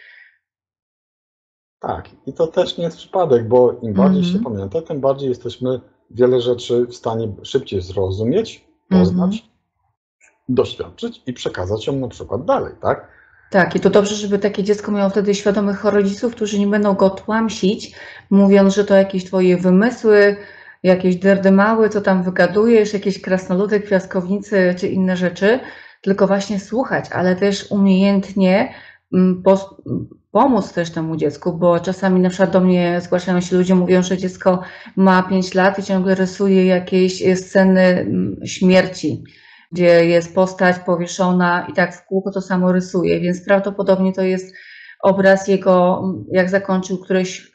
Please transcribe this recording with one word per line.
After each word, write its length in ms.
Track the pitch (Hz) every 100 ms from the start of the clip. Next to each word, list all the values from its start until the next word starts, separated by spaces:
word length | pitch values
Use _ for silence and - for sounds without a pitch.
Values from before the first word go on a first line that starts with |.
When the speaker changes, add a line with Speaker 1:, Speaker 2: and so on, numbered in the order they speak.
| - - _ _ _ _ _ _ _ _ _ _ _ _ _ _ _ _
Speaker 1:
Tak, 300 | - 92 - _ -
i 80 |
to 140 | 139 165
też 300 | - 175 -
nie 60 |
jest 140 | 170 -
przypadek, 500 | - 190 165 120 110
bo 260 | 127 123 -
im 120 | 113
bardziej 300 | 95 95 185
się 140 | 175 190
Speaker 2:
Mhm. 180 | 240 208
Speaker 1:
pamięta, 260 | 98 165
tym 200 | 165 147
bardziej 280 | 135 135 139
jesteśmy 520 | 120 117 - 127 127 - _ _
wiele 300 | 104 123 127
rzeczy 440 | 120 123 - 120 120
w 100 | -
stanie 320 | 117 113 110 98
szybciej 380 | - 135 - 101
zrozumieć, 840 | 90 101 92 95 110 185 226 - _ _ _
poznać, 440 | 185 175 180 180
Speaker 2:
Mhm. 160 | 220 - _ _ _ _ _ _ _ _ _ -
Speaker 1:
doświadczyć 720 | 127 117 - 85 87 233 - -
i 80 |
przekazać 540 | 123 - - 90 110 151
ją 60 |
na 140 | 139 123
przykład 380 | - 80 110 175
dalej, 280 | 269 107 -
tak? 260 | 101 135 - _ _ _ _
Speaker 2:
Tak, 240 | 196 170 185
i 40 |
to 100 | 196
dobrze, 260 | 202 196 -
żeby 240 | 202 202
takie 240 | 208 202
dziecko 280 | 196 208 -
miało 180 | 208 196
wtedy 260 | 202 202 196
świadomych 480 | 208 214 202 196
rodziców, 520 | 208 202 196 202 240 233
którzy 240 | 208 208
nie 80 | 202
będą 260 | 208 208
go 160 | 190 190
tłamsić, 840 | 190 - 220 220 - 190 226 - - - - _
mówiąc, 460 | 196 202 196 196 202
że 100 | 202
to 100 | 196
jakieś 300 | 196 185 180
twoje 320 | 190 185 175
wymysły, 800 | 185 185 233 240 220 208 202 202 - - - -
jakieś 320 | 185 180 185 180
derdymały, 720 | 190 190 190 196 208 226 214
co 120 | 208
tam 220 | 196 185
wygadujesz, 720 | 180 180 175 202 233 226 208
jakieś 280 | 202 202 190
krasnoludy, 580 | - 185 185 180 202 208
piaskownicy 960 | 202 190 - 196 175 202 202 202 180 180
czy 80 | 196
inne 300 | 190 185 180
rzeczy, 420 | 180 170 196 254 - - - _
tylko 260 | 190 196 190
właśnie 320 | 196 196 202
słuchać, 460 | - 220 262 160 -
ale 240 | - 180 185
też 360 | 202 196 -
umiejętnie, 1000 | 202 196 185 196 196 196 196 185 196 254 - - _ _
mm, 300 | 185 185 180
pos-, 320 | 190 190 - - - 123 120 - _
pomóc 420 | 208 269 220 -
też 160 | - 165
temu 240 | 165 160 160
dziecku, 380 | 151 - 180
bo 260 | 165 175 170
czasami 400 | 180 185 190 185
na 100 | 180
przykład 220 | 180 185
do 100 | 185
mnie 400 | 185 180 175 175
zgłaszają 400 | 175 180 190 180
się 140 | 180 180
ludzie, 200 | 180 190
mówią, 260 | 175 185
że 160 | 180 190
dziecko 440 | 185 - 196 180 - - - -
ma 280 | 190 185
pięć 300 | 185 190 185
lat 260 | 185 190 196
i 40 |
ciągle 320 | 196 190 185 190
rysuje 500 | 185 - 196 190 185
jakieś, 560 | 180 180 185 185 185
e, 140 | - 185
sceny, 460 | 185 196 190 185
mm, 540 | 185 180 - 185 185 - -
śmierci, 800 | - 185 185 185 - 151 113 - _ _ _ _
gdzie 340 | 170 175 170 170
jest 300 | 170 170 190
postać 440 | 185 185 185 180
powieszona 880 | - 170 175 - 180 180 175 175 175
i 40 |
tak 220 | - 175 -
w 100 | _
kółko 260 | 190 196
to 100 | 196
samo 300 | 185 185 180
rysuje, 480 | 180 180 185 165 170
więc 260 | 175 180 -
prawdopodobnie 680 | 196 202 196 196 185 190
to 80 | 190
jest 320 | 185 185 185 - - - - -
obraz 440 | 196 190 190 190 196
jego, 540 | 190 190 180 180 180
mm, 220 | 190 139 113
jak 180 | 185 180
zakończył 480 | 190 196 185 185 185
któreś, 540 | - 190 185 - -